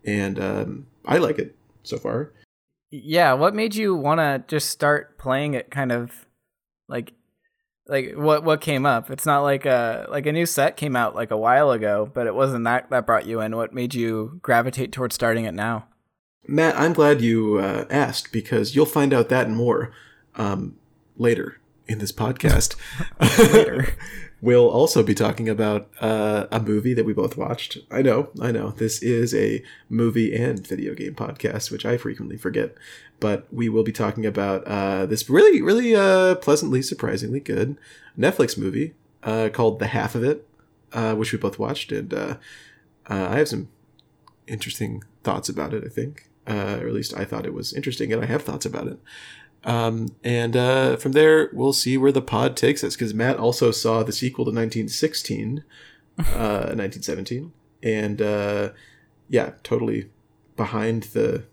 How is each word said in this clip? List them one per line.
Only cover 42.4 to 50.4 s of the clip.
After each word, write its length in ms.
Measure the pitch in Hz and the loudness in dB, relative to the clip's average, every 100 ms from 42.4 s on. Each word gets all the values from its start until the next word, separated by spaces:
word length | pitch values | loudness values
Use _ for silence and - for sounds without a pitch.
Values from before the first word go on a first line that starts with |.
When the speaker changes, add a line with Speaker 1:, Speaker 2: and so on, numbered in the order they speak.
| - - - _ _ _ - | -14 -20 -20 _ _ _ -8
Speaker 1:
uh, 160 | 101 92 | -4 -2
I 80 | 113 | 0
have 120 | 147 | 0
some 200 | - - _ _ _ _ _ _ _ - | -2 -10 _ _ _ _ _ _ _ -12
interesting 560 | 110 120 - 107 113 - _ | -12 -10 -8 -8 -8 -14 _
thoughts 280 | - 95 - | -6 -4 -6
about 240 | - 73 | -8 -6
it, 100 | 107 | -6
I 40 | - | -8
think. 420 | - 135 147 _ _ - | -8 -8 -10 _ _ -6
Uh, 320 | 107 101 101 | -4 -4 -4
or 80 | - | -4
at 60 | |
least 200 | - - | -6 -6
I 120 | - 98 | -8 -8
thought 180 | 110 | -6
it 80 | - | -8
was 220 | - - | -8 -8
interesting, 360 | - 139 120 - | -6 -6 -6 -4
and 120 | 113 | -2
I 40 | 117 | -2
have 140 | 143 | -4
thoughts 240 | - 71 | -4 -8
about 220 | - - - | -8 -8 -10
it. 120 | - _ - - - - _ | -12 _ -20 -20 -20 -20 _
Um, 460 | - 117 113 113 117 - | -4 -2 -2 -2 -6 -8
and, 320 | 120 120 | -4 -2